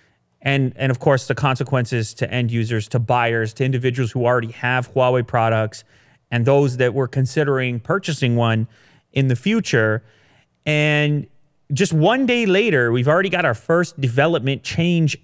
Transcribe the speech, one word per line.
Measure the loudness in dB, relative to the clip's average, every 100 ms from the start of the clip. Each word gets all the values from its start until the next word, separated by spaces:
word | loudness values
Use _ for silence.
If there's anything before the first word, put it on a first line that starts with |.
| _ _ _ _
and, | -2 0 -2 -2
and | -2
of | 0
course, | 2 2 0
the |
consequences | -2 0 -2 -2 -2 -2 -2 -4
to | -6 -4
end | -2 -2
users, | -2 -2 -4 -4
to | -4
buyers, | 0 0 2 0 -2
to | -2
individuals | -2 0 -2 -2 -4
who | -2
already | 0 0 -2
have | -6 -2 -2 -2
Huawei | 0 2 0 0
products, | 0 2 2 -2 -6 -20 _ _ _ -6
and | 0 2
those | 4 2 2
that | 0
were | 0 -2
considering | -2 -2 0 0 0 -2 -6
purchasing | -4 -4 -2 -2 0 2
one | 2 0 -2 _ _ _ _
in | -2 0
the |
future. | 0 0 -2 0 0 2 0 -6 _ _ _ _ _
And | -2 0 2 2 0 -2 -4 _ _ _ -6
just | -2 0
one | 2 2 2
day | 2 0 2
later, | 2 2 2 2
we've | 0 2
already | 2 0
got | 0
our | -2
first | -2 0 0 0 -4
development | -2 2 2 2 -2 -6
change | -6 -2 0 2 0 -2